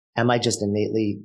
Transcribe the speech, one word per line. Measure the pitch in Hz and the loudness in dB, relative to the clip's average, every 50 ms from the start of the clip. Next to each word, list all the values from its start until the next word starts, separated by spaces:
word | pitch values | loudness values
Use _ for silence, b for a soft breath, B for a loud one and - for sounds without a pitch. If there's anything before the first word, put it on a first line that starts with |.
| _ _ _ | _ _ _
am | 113 117 120 | 0 2 2
I | 120 120 | 2 2
just | 113 120 107 - | 2 0 -2 0
innately | 104 101 101 104 107 - - 110 110 104 101 101 | -2 -2 0 0 0 0 0 0 0 0 -2 -4